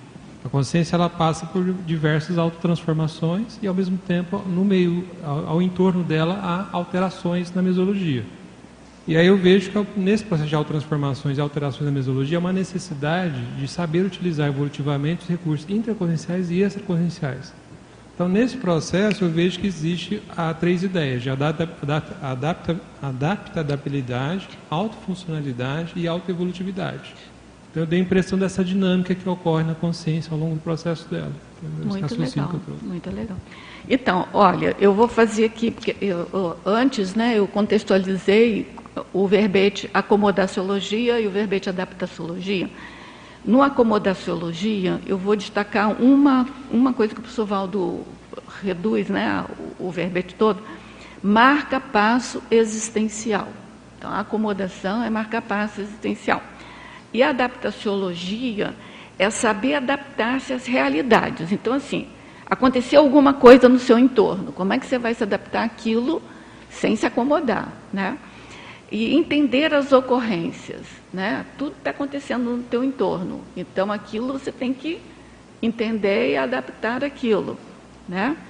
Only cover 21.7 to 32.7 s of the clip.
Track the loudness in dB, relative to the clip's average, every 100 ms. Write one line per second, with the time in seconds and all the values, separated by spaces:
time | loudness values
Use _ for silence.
21.7 | -6 -4 -4 -4 -8 -8 -4 -4 -4 -4
22.7 | -6 -8 -10 -8 -4 -2 -2 -6 -6 -4
23.7 | -4 -4 -4 -4 -4 -4 -4 -8 -16 -6
24.7 | -4 -4 -6 -8 -8 -6 -6 -6 -4 -4
25.7 | -4 -6 -4 -4 -4 -4 -4 -4 -4 -6
26.7 | -6 -6 -8 -12 -20 -20 -20 -20 -20 -10
27.7 | -6 0 0 2 2 2 0 0 0 0
28.7 | 0 2 2 0 -2 -4 -2 0 0 0
29.7 | -2 -2 -2 -2 -2 -2 -4 -2 -2 -4
30.7 | -4 -4 -6 -6 -8 -6 -10 -14 -14 -10
31.7 | -6 -4 -4 -4 -2 -4 -2 -4 -4 -8